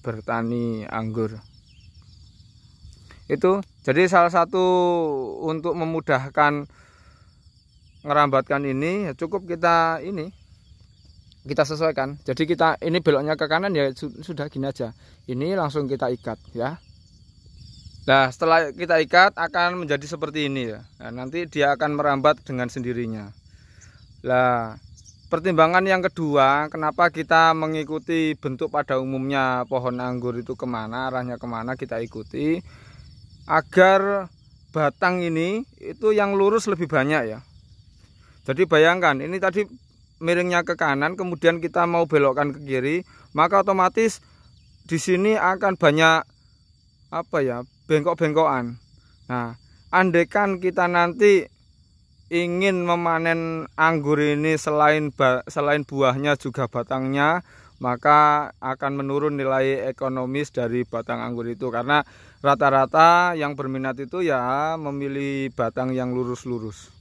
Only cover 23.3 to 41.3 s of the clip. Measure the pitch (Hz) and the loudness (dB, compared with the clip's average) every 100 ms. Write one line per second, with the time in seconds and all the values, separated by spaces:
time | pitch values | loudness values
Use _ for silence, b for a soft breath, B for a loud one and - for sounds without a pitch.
23.3 | - - b b b b b b - 127 | -20 -20 b b b b b b -10 -2
24.3 | 127 127 120 113 110 - - - - - | 2 2 0 -4 -12 -20 -20 -20 -20 -8
25.3 | 165 180 160 160 185 190 185 185 - 151 | -4 0 4 4 4 2 0 0 -2 0
26.3 | 143 135 143 151 160 151 156 175 160 - | 4 4 4 -2 -4 -4 2 0 0 2
27.3 | 165 165 160 156 156 147 156 - 165 156 | 4 4 4 -2 -4 -4 -6 -2 0 0
28.3 | 147 139 127 117 147 143 131 131 131 135 | -2 -6 -6 -4 -4 -2 -2 -2 -4 -2
29.3 | 139 131 127 123 131 123 123 123 123 123 | 0 0 -2 -2 -2 -2 -4 -4 -4 -4
30.3 | 120 117 127 127 117 110 120 131 127 123 | -6 -8 -8 -6 -6 -6 -6 -4 -4 -6
31.3 | 117 123 113 117 131 131 117 113 110 104 | -8 -8 -8 -8 -8 -8 -8 -8 -10 -12
32.3 | 131 151 175 - b b b b b - | -4 -2 -4 -6 b b b b b -20
33.3 | - - 156 - 185 185 196 196 202 180 | -12 -2 0 2 4 6 6 2 -2 -6
34.3 | _ _ - - 160 147 - 180 180 170 | _ _ -20 -8 -2 -2 0 0 0 -2
35.3 | 160 175 214 - - - - 220 214 202 | -2 -2 -4 -8 -14 -14 -2 0 2 2
36.3 | 196 196 220 214 175 156 147 139 156 110 | 2 2 2 0 -4 -2 0 0 0 -2
37.3 | 113 - - - - _ - b b b | -8 -16 -20 -20 -20 _ -20 b b b
38.3 | b - 135 180 156 165 180 165 135 151 | b -4 -2 4 6 6 4 2 0 -2
39.3 | 185 190 190 202 - _ _ _ - 165 | -2 -2 -2 -4 -8 _ _ _ -6 -2
40.3 | 175 180 175 170 165 156 139 156 190 180 | 0 0 0 0 -2 0 0 -2 -4 -8